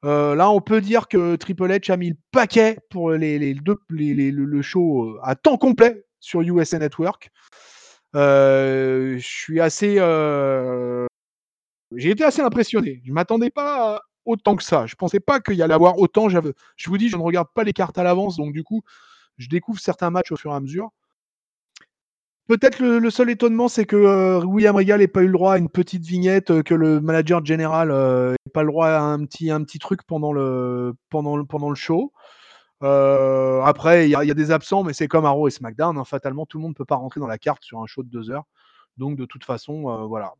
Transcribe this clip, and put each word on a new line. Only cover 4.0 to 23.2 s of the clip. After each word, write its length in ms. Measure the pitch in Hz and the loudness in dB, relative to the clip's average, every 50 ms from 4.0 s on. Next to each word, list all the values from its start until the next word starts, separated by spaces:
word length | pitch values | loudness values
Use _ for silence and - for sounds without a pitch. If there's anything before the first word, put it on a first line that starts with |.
| 151 147 143 | -2 -2 0
les, 160 | 147 139 139 | 0 0 0
le, 140 | 139 143 139 | 0 -2 -4
le 180 | 143 147 143 | -2 -2 -4
show, 420 | 139 - - 185 175 165 147 127 113 | -4 -2 -2 0 0 2 0 0 -2
euh, 160 | 110 110 101 | -4 -8 -10
à 140 | - 131 135 | -6 -6 -6
temps 200 | - _ 311 277 | -2 _ -2 0
complet 480 | 214 - 269 226 - 226 240 233 202 - _ _ _ | 0 0 0 4 6 4 4 4 -2 -18 _ _ _
sur 220 | - - - 170 | -18 -6 -4 -2
U 180 | 165 170 175 175 | -2 0 2 0
S 140 | 160 - - | 0 0 -2
A 40 | 165 | -4
Network. 520 | 156 147 - - 160 180 214 _ - - _ _ _ _ _ - - - - - - - _ _ _ _ - | -4 -6 -4 -4 -4 -4 -4 _ -16 -20 _ _ _ _ _ -20 -20 -20 -20 -20 -20 -20 _ _ _ _ 0
Euh, 1000 | 147 143 139 139 139 139 135 135 135 135 135 131 135 135 131 131 131 131 135 131 | 2 4 4 6 6 6 6 4 4 2 2 0 0 0 0 0 -2 -2 -4 -6
je 100 | 123 123 | -8 -8
suis 340 | - - - - - 160 160 | -10 -12 -12 -10 -6 -2 0
assez, 360 | 165 160 - - 208 208 202 202 | 0 0 0 0 -2 2 2 4
euh, 1080 | 185 170 160 156 151 151 147 143 139 135 135 131 127 127 127 123 123 123 123 123 123 123 _ _ _ _ _ _ _ _ _ _ _ _ _ _ _ _ 117 | 4 4 2 2 2 0 0 0 0 0 0 -2 -2 -4 -4 -4 -4 -4 -4 -6 -6 -8 _ _ _ _ _ _ _ _ _ _ _ _ _ _ _ _ -12
j'ai 140 | 123 127 165 | -4 0 0
été 140 | 214 208 311 | 0 2 2
assez 180 | 302 - - | 2 2 2
impressionné. 580 | 285 240 226 240 220 - - 220 - 143 135 123 123 | 0 0 0 0 -2 0 0 -2 -2 -4 -8 -10 -12
Je 80 | 127 | -6
m'attendais 380 | 135 160 180 - 226 233 233 240 | -4 -4 -2 0 0 0 0 -2
pas 440 | _ 294 285 285 285 269 233 220 214 | _ -4 -4 -4 -2 -2 -2 -2 -2
à 60 | 208 - _ _ _ _ | -6 -12 _ _ _ _
autant 300 | 233 226 208 _ 208 202 | -4 -4 0 _ 0 0
que 80 | 180 | 0
ça. 240 | - - 175 147 113 | -2 0 0 0 0
Je 80 | 113 - | -2 -8
pensais 240 | _ 190 170 - 202 | _ -6 -2 -2 -2
pas 220 | - - 285 269 | 0 0 -2 0
qu'il 140 | - - 202 | 0 -2 -2
y 80 | 175 | 0
allait 120 | 165 160 160 | 2 4 6
avoir 240 | 160 170 180 180 180 | 6 6 6 6 4
autant. 300 | 196 170 _ 214 220 208 | 0 2 _ 2 2 2
J'avais, 240 | 185 175 165 151 131 _ _ _ _ | 2 0 0 -2 -8 _ _ _ _
je 140 | - - 165 | -16 -6 -4
vous 80 | 185 196 | -2 0
dis, 100 | 226 240 | 0 0
je 80 | 202 | -2
ne 60 | 175 | -2
regarde 260 | 165 170 170 180 170 - _ | -2 -2 0 -2 -2 -2 _
pas 100 | - 220 | -2 -2
les 80 | 208 | -2
cartes 260 | 196 - 190 165 - - | 0 -2 -4 -4 -2 -2
à 40 | |
l'avance, 340 | 180 180 180 185 196 202 175 | 2 2 2 2 0 -4 -4
donc 160 | 165 147 151 | -6 -6 -6
du 100 | 147 156 | -6 -8
coup, 200 | 165 _ 214 220 - _ _ _ _ _ _ _ _ _ _ - | -8 _ -6 -6 -6 _ _ _ _ _ _ _ _ _ _ -20
je 100 | 123 123 | -10 -4
découvre 320 | 156 175 - - 226 190 | -4 -4 -4 -4 -10 -6
certains 300 | - - 175 _ 180 170 | -4 -6 -4 _ -4 -2
matchs 200 | 170 185 180 - | -2 -2 -4 -4
au 60 | 165 | -6
fur 160 | 147 - 151 | -8 -8 -8
et 20 | 147 | -8
à 60 | 139 | -6
mesure. 300 | 139 135 147 180 214 220 _ _ _ _ _ _ _ _ _ _ _ _ _ _ _ _ _ - _ _ _ _ _ _ _ _ _ _ _ _ _ - | -8 -8 -8 -8 -10 -10 _ _ _ _ _ _ _ _ _ _ _ _ _ _ _ _ _ -20 _ _ _ _ _ _ _ _ _ _ _ _ _ -2
Peut-être 320 | 226 220 - 262 226 - | 0 4 4 2 2 2
le, 180 | 254 247 233 233 | 0 2 2 2
le 120 | 226 233 | 2 0
seul 200 | 214 - | 2 2